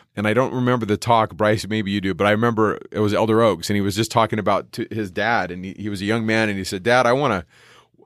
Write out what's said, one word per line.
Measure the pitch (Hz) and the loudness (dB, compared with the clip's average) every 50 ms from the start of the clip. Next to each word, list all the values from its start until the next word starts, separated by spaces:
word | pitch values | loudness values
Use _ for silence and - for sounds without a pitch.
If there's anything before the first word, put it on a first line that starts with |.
| _ _ - | _ _ -8
And | 104 104 107 | -4 -2 0
I | 107 | 2
don't | 123 131 - | 2 0 0
remember | - 127 123 123 127 123 110 | 0 0 0 2 2 2 2
the | 101 104 101 | 0 -2 0
talk, | - 120 117 113 110 - - | 2 2 2 2 2 0 0
Bryce, | 80 107 107 107 104 - | 0 2 2 2 0 -2
maybe | 95 107 110 98 98 | -4 -4 -4 -2 -2
you | 101 101 | -2 -2
do, | 92 98 | -2 -2
but | 90 80 98 | 0 2 2
I | 104 | 2
remember | 107 107 120 120 113 107 110 101 - - - - | 4 4 2 0 2 2 2 0 0 -4 -8 -8
it | - 101 | -4 -2
was | 107 104 104 | 0 2 2
Elder | 87 113 110 110 113 | 2 2 2 4 4
Oaks, | 117 107 92 80 - - | 4 4 2 0 -2 -2
and | 104 | -2
he | 101 | 0
was | 95 101 92 | 0 -2 0
just | 107 113 - | -2 -2 0
talking | - 120 110 107 110 107 | 2 0 0 2 0 -2
about | 95 104 98 87 - - | 0 0 0 0 -2 -6
to | - - 110 - | -8 -10 -8 -8
his | 104 110 107 92 | -6 -8 -8 -6
dad, | 87 101 101 113 120 104 92 87 | -4 -2 -2 0 0 0 -2 -4
and | 87 92 92 | -8 -10 -10
he, | 98 - - | -12 -12 -10
he | 98 107 | -10 -8
was | 101 90 | -8 -6
a | 101 | -2
young | 101 113 117 110 | -2 -2 -2 0
man, | 110 110 113 110 107 | 0 0 0 0 0
and | 101 98 | -2 -4
he | 92 | -6
said, | - 107 95 | -6 -6 -4
"Dad, | 87 117 120 127 123 | 0 2 2 4 4
I | 117 123 | 4 2
wanna, | 139 147 131 104 90 85 _ _ _ _ - - - _ _ _ _ _ | 2 2 0 0 -2 -4 _ _ _ _ -20 -20 -20 _ _ _ _ _